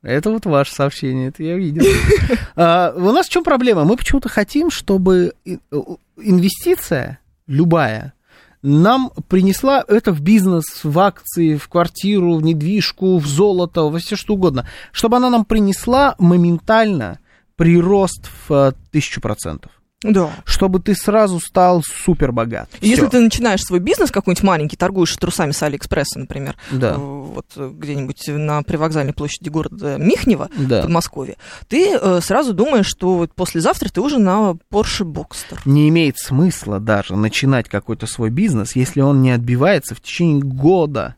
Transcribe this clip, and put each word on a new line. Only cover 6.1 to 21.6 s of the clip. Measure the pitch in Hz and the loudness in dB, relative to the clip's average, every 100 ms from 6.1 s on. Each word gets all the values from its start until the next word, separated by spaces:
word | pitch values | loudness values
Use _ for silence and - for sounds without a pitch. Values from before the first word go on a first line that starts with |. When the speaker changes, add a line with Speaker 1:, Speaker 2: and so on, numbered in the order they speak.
| _ | _
Speaker 1:
инвестиция | 214 180 190 - 349 359 - 147 - - _ _ - | 0 2 2 -2 -2 -2 -2 -6 -6 -12 _ _ -6
любая | 139 170 165 127 110 135 _ _ _ _ _ | 0 2 2 0 -4 -10 _ _ _ _ _
нам | 135 147 185 262 262 - - | 2 4 4 2 0 -8 -2
принесла | 185 190 190 269 277 - | 2 2 0 2 0 2
это | 214 - | 2 2
в | 160 | -2
бизнес, | 151 220 190 170 151 - | 2 4 4 0 -2 -8
в | - 151 | -2 2
акции, | 180 175 - 180 165 151 | 2 0 -10 -2 0 0
в | - | -2
квартиру, | 175 170 - 196 208 175 165 | 0 0 -2 -2 0 2 2
в | |
недвижку, | 156 160 151 208 - - 190 185 | 0 0 0 -2 -2 -2 0 2
в | 147 | 0
золото, | 139 208 185 175 175 151 | 2 2 2 -2 0 -2
во | 165 | -2
всё | - 208 | -6 -8
что | - | -4
угодно. | 208 180 131 - - - | 0 0 0 -8 -14 -14
Чтобы | - 233 240 | -2 2 2
она | 254 | 2
нам | 240 214 | 2 2
принесла | 220 202 185 - 254 285 - | 2 2 0 0 2 2 4
моментально | 175 175 175 170 - 220 220 180 104 - _ _ _ - | 4 4 4 0 2 2 2 0 -4 -10 _ _ _ 0
прирост | 165 175 175 202 190 - - - - | 4 4 4 2 2 -4 -16 -20 -2
в, | |
э, | 143 135 135 - | 2 2 0 -4
тысячу | 156 - - | -4 -4 -6
процентов. | 113 107 - 73 - _ _ _ | -8 -8 -8 -12 -14 _ _ _
Speaker 2:
Да. | 214 202 165 160 - | 0 2 0 -6 -2
Speaker 1:
Чтобы | - 190 185 | 0 2 0
ты | 190 | 0
сразу | 190 - 208 214 175 | -2 2 2 2 0
стал | - - | -4 2